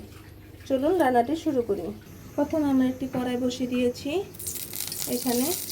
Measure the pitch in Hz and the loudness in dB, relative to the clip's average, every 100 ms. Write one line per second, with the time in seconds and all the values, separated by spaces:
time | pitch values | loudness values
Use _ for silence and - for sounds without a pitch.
0 | - - - - - - - 262 294 370 | -4 -16 -18 -18 -18 -14 -2 2 4 6
1 | 269 247 240 320 320 262 226 196 165 208 | 6 6 4 2 0 0 2 0 -2 -8
2 | - - - - 285 320 285 262 254 254 | -14 -16 -10 -2 0 2 4 4 4 2
3 | 254 254 247 247 254 - 247 247 247 247 | -4 -2 -2 0 0 0 -2 2 2 0
4 | 277 339 392 - - - - - - - | -2 -2 -2 -8 -8 -8 -8 -6 -6 -4
5 | - 240 254 240 277 370 - | -4 -2 0 0 0 -2 -4